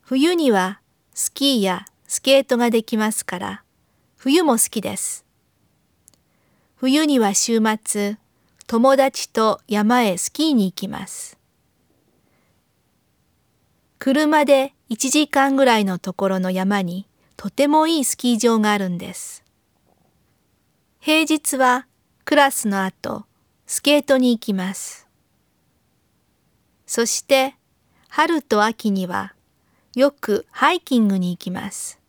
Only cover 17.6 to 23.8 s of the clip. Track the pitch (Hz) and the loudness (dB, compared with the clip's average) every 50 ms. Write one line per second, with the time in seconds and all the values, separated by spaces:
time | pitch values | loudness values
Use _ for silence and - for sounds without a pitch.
17.6 | 277 285 294 311 311 320 330 311 262 - - _ - 247 240 214 247 240 233 220 | 2 4 4 4 4 4 2 0 0 -2 -4 _ 0 0 0 2 2 2 2 2
18.6 | 214 214 208 202 196 185 180 170 185 190 180 - - - - - _ _ _ _ | 2 2 0 0 -2 -4 -6 -8 -8 -12 -14 -14 -14 -16 -18 -20 _ _ _ _
19.6 | _ _ _ _ _ _ _ _ _ _ _ _ _ _ _ _ _ _ _ _ | _ _ _ _ _ _ _ _ _ _ _ _ _ _ _ _ _ _ _ _
20.6 | _ _ _ _ _ _ _ _ _ - 311 311 320 294 311 302 _ - - 254 | _ _ _ _ _ _ _ _ _ 0 2 2 2 2 -2 -2 _ -4 -2 0
21.6 | 262 254 247 254 262 _ _ _ _ _ _ _ _ - 302 285 285 277 269 - | 2 2 2 0 -2 _ _ _ _ _ _ _ _ 0 4 4 4 4 2 -2
22.6 | - 214 196 196 190 190 - _ - - - 208 208 _ _ _ _ _ _ _ | -4 -2 -2 -2 -2 -4 -6 _ -10 -10 -10 -10 -12 _ _ _ _ _ _ _
23.6 | _ _ - - | _ _ -10 -4